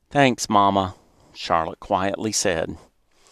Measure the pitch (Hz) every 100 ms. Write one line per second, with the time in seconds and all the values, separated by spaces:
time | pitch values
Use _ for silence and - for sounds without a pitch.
0 | _ 143 135 117 - 104 101 98 95 -
1 | _ _ _ - - 85 82 - - 95
2 | 98 - 107 - 101 82 - - _ _
3 | _ _ _